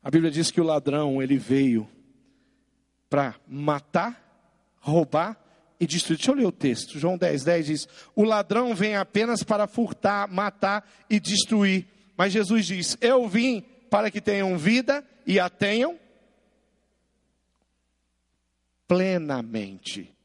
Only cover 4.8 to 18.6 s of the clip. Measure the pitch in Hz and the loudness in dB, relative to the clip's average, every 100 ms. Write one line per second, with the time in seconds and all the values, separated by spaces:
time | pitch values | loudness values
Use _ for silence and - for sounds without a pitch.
4.8 | - 160 160 151 180 226 _ _ _ _ | -2 0 2 -2 -2 -8 _ _ _ _
5.8 | 170 165 - 160 - 277 214 - 143 117 | -4 -4 -2 -2 0 2 0 0 -2 -2
6.8 | - 151 160 185 180 147 131 170 151 151 | -6 -4 -4 0 -2 0 0 0 0 -6
7.8 | - - - - 214 214 202 208 247 208 | -8 -18 -10 0 2 2 0 0 0 0
8.8 | 214 208 190 202 233 233 - 208 208 - | -2 -2 -2 -2 0 -2 0 0 0 -2
9.8 | 226 - 196 202 202 185 202 - 196 202 | -4 -2 -2 -2 -4 -2 -4 -2 -2 -2
10.8 | - _ _ 214 - 196 - 220 196 190 | -6 _ _ -2 0 -2 0 2 4 2
11.8 | - _ _ - 190 202 196 226 175 185 | -2 _ _ -2 0 2 2 0 0 -4
12.8 | 175 - 233 262 233 190 254 233 - _ | -6 -2 2 2 2 0 0 -2 -8 _
13.8 | _ 202 214 208 202 202 190 180 156 233 | _ 0 0 -2 -2 0 0 0 2 2
14.8 | 254 285 285 _ - 190 180 _ 202 214 | 2 -2 -2 _ 0 2 2 _ -2 0
15.8 | 277 349 _ _ _ _ _ _ _ _ | -2 -4 _ _ _ _ _ _ _ _
16.8 | _ _ _ _ _ _ _ _ _ _ | _ _ _ _ _ _ _ _ _ _
17.8 | _ _ _ _ _ _ _ _ | _ _ _ _ _ _ _ _